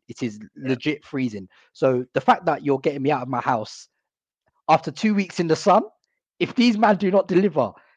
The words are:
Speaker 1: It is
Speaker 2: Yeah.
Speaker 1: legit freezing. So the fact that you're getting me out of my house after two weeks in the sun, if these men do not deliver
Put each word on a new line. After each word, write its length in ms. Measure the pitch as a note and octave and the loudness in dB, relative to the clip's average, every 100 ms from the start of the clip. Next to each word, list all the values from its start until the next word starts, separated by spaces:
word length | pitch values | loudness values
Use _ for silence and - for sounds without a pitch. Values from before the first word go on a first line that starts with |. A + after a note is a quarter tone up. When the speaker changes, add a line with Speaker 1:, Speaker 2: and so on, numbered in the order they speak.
| - | -20
Speaker 1:
It 140 | - | -10
is 180 | A#2+ G#2 G#2+ D3 | -8 -8 -18 -10
Speaker 2:
Yeah. 140 | C3 | -6
Speaker 1:
legit 340 | B2+ D3+ C#3+ | -4 -4 -6
freezing. 460 | - C3+ B2+ G#2 F#2 _ _ | -6 -6 -4 -6 -14 _ _
So 320 | _ C3+ B2+ C3 | _ 0 0 -2
the 80 | C#3 | -2
fact 240 | - A3 E3+ | 0 0 0
that 180 | C3+ | -2
you're 160 | C#3 C3+ | -2 -2
getting 220 | D#3 C#3 | -2 -2
me 100 | C3+ | -2
out 120 | C#3 | -2
of 40 | B2+ | -4
my 140 | B2 | -4
house 480 | C3+ A#2 G#2+ - - _ _ _ _ _ _ _ - | -2 -2 -6 -16 -20 _ _ _ _ _ _ _ 0
after 220 | D#3+ D#3+ | 0 0
two 240 | C3 G#3+ G3+ | -4 0 0
weeks 240 | F3+ - | -2 -2
in 80 | E3+ | 0
the 80 | D#3 | 0
sun, 280 | G3+ G3 G#4 _ _ _ _ - | 4 2 2 _ _ _ _ -6
if 140 | F3 | -4
these 240 | - A#3+ G#3+ | 2 2 4
men 200 | A3 F#3 | 2 2
do 120 | G3 | 2
not 180 | G3 F#3+ | 2 2
deliver 440 | F3+ G3 D3 G#2+ - _ | 2 2 0 -4 -6 _